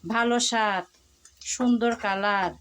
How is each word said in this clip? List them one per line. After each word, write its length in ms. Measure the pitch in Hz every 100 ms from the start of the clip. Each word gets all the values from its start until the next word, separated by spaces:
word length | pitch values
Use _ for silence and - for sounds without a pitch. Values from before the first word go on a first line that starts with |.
ভালো 320 | 170 226 240 240 240
স্বাদ, 360 | 226 214 190 - _ _ _ - _ -
সুন্দর 380 | - 254 240 233 233
কালার 480 | 208 196 202 202 180 -